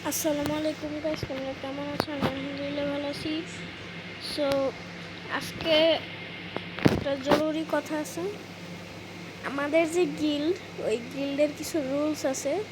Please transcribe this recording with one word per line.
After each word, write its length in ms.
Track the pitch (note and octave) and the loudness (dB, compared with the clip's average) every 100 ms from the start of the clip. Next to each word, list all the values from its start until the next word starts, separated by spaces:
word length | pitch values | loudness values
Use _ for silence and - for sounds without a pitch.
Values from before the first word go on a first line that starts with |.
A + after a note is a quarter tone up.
আসসালামু 500 | D4+ C#4+ D#4+ D4 D4 | -2 0 2 2 2
আলাইকুম 360 | D4+ D#4 D4+ D4+ D4+ | 2 0 -2 -4 -2
গাইস, 160 | D#4 D#4 - | -2 -2 -4
তোমরা 240 | C4+ C4+ C4+ | -4 -4 -4
কেমন 260 | C4+ C#4 C#4+ | -6 -4 -4
আছো? 240 | C#4+ D#4 | -4 -4
আমি 100 | D4 | 0
আলহামদুলিল্লাহ 640 | C4 C4+ C#4 C#4 C#4+ C#4+ C#4+ | -2 -2 -4 -4 -4 -2 -2
ভালো 220 | C#4+ C#4+ | -2 -4
আছি। 340 | C#4+ D#4 D#4 F4 - - - - - - - - - | -4 -4 -4 -6 -10 -10 -10 -10 -10 -10 -10 -6 -2
So, 360 | C#4 C#4 C4+ - - - - - - | 2 4 2 -2 -12 -10 -10 -10 -4
আজকে 680 | - - - E4 D#4 E4 D#4 - - - - - - - - | -4 -4 -2 4 8 8 6 0 -8 -10 -10 -6 -6 -6 4
একটা 320 | - - C#4+ C#4 | 4 4 0 0
জরুরি 480 | C4+ D4 D#4 D#4 D#4 | 4 4 6 0 2
কথা 280 | D4+ D4 D4+ | 0 0 -4
আছে। 220 | D4 - F#4 G#4 - - - - - - - - - - | -2 -4 -4 -6 -10 -12 -12 -10 -12 -12 -12 -12 -12 -8
আমাদের 480 | - C#4 D4 D#4+ E4 | -4 -2 4 6 6
যে 120 | F4 | 4
গিল্ড, 520 | D#4+ C#4+ D4+ D4 D#4 G4+ - - | 4 4 2 4 2 0 -4 -4
ওই 200 | F#3 A#3 A#3 | 0 0 -2
গিল্ডের 340 | C4+ C#4 C#4 D4 D4 | -4 -2 4 2 2
কিছু 220 | D4+ E4 | -2 0
রুলস 440 | C4 C#4+ D4+ D4 | 2 2 2 2
আছে। 340 | D4 C4 C#4 E4+ G#4+ | 0 0 0 0 -2